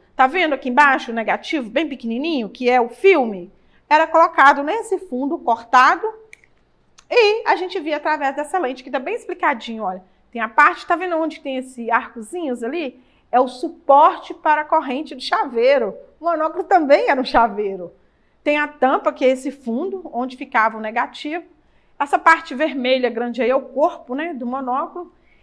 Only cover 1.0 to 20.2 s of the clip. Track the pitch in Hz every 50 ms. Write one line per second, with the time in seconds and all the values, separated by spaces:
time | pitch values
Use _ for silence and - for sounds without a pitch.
1 | - - 226 233 220 214 180 214 - - - 302 247 208 214 277 330 294 277 -
2 | - 226 226 240 285 330 330 269 220 196 - - 254 240 247 254 233 233 240 -
3 | - 392 381 302 254 226 202 185 175 180 _ _ _ _ _ _ _ - 294 311
4 | 320 320 320 320 339 349 349 - 285 277 294 269 285 294 381 466 440 453 392 359
5 | - - 254 247 269 285 320 330 339 - 220 - - - - 254 254 285 359 339
6 | 415 440 - - - _ - _ _ _ _ _ _ _ _ _ _ _ _ _
7 | - - - 466 453 403 427 453 - - - 320 359 359 - 392 285 302 302 302
8 | 294 330 302 294 285 269 277 294 294 294 - 370 330 247 262 254 - 277 254 277
9 | 254 330 427 480 - - 349 359 - 311 285 226 - 233 226 220 214 185 185 190
10 | 185 _ _ _ _ _ - 233 226 226 233 - 294 302 349 - - - 349 320
11 | 370 370 339 311 330 311 311 - - 277 262 262 254 262 - 247 233 220 226 240
12 | 247 - - 240 220 - - 359 339 285 247 240 240 233 285 349 320 254 - _
13 | _ _ _ _ _ - - 247 269 254 254 - - 320 - - _ - 269 277
14 | 302 359 359 - - - 359 - - 320 302 302 302 302 - 311 269 269 247 277
15 | 311 - 294 254 - - - 440 427 285 240 233 233 262 285 269 233 202 - -
16 | - - _ - 311 339 339 311 311 320 320 359 339 - 403 359 311 269 277 359
17 | 480 480 285 262 254 - - 262 233 226 202 202 214 196 196 185 175 170 - _
18 | _ _ _ _ _ _ _ _ - 302 294 294 294 294 294 - - 262 294 403
19 | 403 320 285 - 302 254 262 262 262 294 269 - - 240 226 247 339 392 381 370
20 | 339 294 - 233